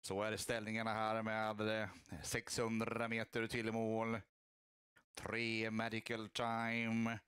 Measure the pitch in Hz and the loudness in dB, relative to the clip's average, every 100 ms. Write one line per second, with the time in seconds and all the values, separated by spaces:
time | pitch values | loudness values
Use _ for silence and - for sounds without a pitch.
0 | - 95 107 107 - 117 107 113 113 110 | -2 0 0 -2 0 -2 0 -2 0 2
1 | 110 110 110 110 110 107 107 110 104 - | 2 2 2 0 0 2 2 2 -2 -8
2 | - 76 73 120 - - 117 113 110 113 | -12 -10 -2 -2 -2 0 2 2 0 0
3 | 117 113 110 120 113 120 113 113 113 113 | 0 -2 0 0 0 0 0 0 0 2
4 | 113 113 - _ _ _ _ _ _ - | 0 -2 -6 _ _ _ _ _ _ -20
5 | _ - - 113 113 113 110 110 113 110 | _ -10 -4 0 2 2 0 0 0 -2
6 | - 113 107 - 117 113 113 117 113 113 | -2 -4 -4 -2 0 2 2 0 2 2
7 | 113 113 | 2 -2